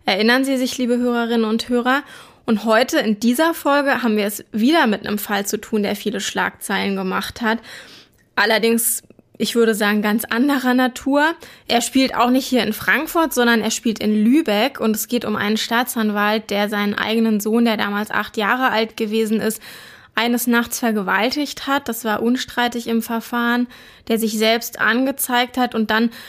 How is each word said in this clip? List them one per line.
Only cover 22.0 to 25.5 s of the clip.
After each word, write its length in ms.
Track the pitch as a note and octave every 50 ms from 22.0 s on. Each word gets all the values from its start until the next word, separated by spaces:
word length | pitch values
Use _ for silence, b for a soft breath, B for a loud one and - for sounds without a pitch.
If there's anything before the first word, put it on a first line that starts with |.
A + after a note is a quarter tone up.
| -
war 160 | G#3+ G#3 -
unstreitig 640 | A3 A#3 B3+ B3+ - - - - A#3+ A#3+ - A#3+ A#3
im 160 | A3+ A3+ A3+
Verfahren, 640 | A3+ - A#3 A3+ A3 - A#3+ A#3+ A#3 A#3+ A#3+ A#3+ B3 A#3+ B B B B B B B
der 120 | - A3+ A3
sich 180 | A3+ G#3+ A3
selbst 420 | G#3+ A3 A3 A3+ A#3+ A#3 - - -
angezeigt 800 | - G#3 A3 B3 C4 C#4 C#4 C4+ - - B3 A#3+ B3 B3